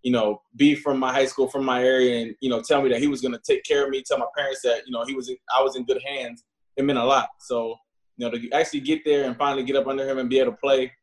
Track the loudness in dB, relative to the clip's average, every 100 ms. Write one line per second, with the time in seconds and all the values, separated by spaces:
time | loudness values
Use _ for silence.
0 | 0 2 0 -2 _ 4 4 4 0 0
1 | 0 0 0 0 -2 0 -2 2 4 4
2 | 4 2 -4 -6 -4 -4 0 2 2 2
3 | 0 0 -4 -6 0 0 2 0 0 -2
4 | -2 -2 -2 -4 -6 -2 -2 -2 -2 -8
5 | -6 -8 -10 -12 -2 0 0 -2 -4 -4
6 | -4 -8 -10 -14 _ _ _ -4 0 2
7 | 2 2 0 -12 -6 -4 -4 -10 _ _
8 | _ -8 -6 -6 -2 -2 0 -4 -2 -2
9 | 2 2 0 -2 -2 -2 0 0 0 -4
10 | -2 -4 2 2 2 0 0 2 0 _